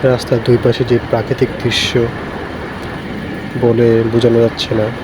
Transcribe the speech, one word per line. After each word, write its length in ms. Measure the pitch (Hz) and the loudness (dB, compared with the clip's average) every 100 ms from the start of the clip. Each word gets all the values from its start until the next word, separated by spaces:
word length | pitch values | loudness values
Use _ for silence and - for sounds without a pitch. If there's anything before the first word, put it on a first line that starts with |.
রাস্তার 360 | 135 123 - 123 | 2 0 0 0
দুই 140 | 113 120 | 4 4
পাশে 260 | 123 117 | 4 0
যে 140 | 120 123 - | 2 0 2
প্রাকৃতিক 400 | 117 110 123 127 - | -2 -2 -2 -2 0
দৃশ্য 320 | 185 - - 127 117 - - - - - - - - - - - - - - 127 | -2 -2 0 0 0 -4 -8 -10 -10 -10 -10 -10 -10 -10 -10 -10 -8 -8 -8 0
বলে 280 | 120 117 120 113 | 2 4 4 4
বোঝানো 360 | 113 113 120 117 | 2 2 4 4
যাচ্ছে 320 | 117 - - 113 | 2 0 -4 -2
না 120 | 107 123 | -2 -4